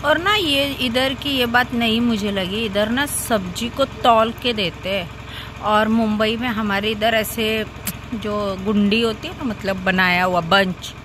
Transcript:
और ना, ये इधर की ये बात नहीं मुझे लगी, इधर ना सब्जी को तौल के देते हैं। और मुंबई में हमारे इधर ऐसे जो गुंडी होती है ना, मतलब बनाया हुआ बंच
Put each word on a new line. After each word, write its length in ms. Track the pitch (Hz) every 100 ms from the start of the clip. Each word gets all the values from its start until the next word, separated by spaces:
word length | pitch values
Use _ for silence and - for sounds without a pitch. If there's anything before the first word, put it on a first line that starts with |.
और 120 | 294 311
ना, 180 | 359
ये 300 | 427 330 277
इधर 480 | 277 269 254 240 269
की 160 | 269 285
ये 160 | 269
बात 280 | 240 240 247
नहीं 280 | 233 233 220
मुझे 300 | 240 220 208
लगी, 340 | 196 180 208
इधर 240 | 226 196 214
ना 160 | 247
सब्जी 640 | 285 - - 220 180 175 233
को 160 | -
तौल 480 | 269 - 254 226 226
के 200 | 226 247
देते 360 | 214 180 - 185
हैं। 200 | 196 170 - - - - -
और 260 | 202 214 214
मुंबई 500 | 226 220 214 220 226
में 100 | 247
हमारे 440 | 220 208 196 214
इधर 220 | 214 220
ऐसे 520 | 220 208 - 220 220 214 - - - -
जो 440 | 226 208 208 202 190
गुंडी 380 | 190 208 202 220
होती 260 | 233 214 311
है 100 | -
ना, 60 |
मतलब 400 | 277 202 196 196
बनाया 400 | 190 185 185 180
हुआ 180 | 185 175
बंच 520 | 165 196 190 175 - -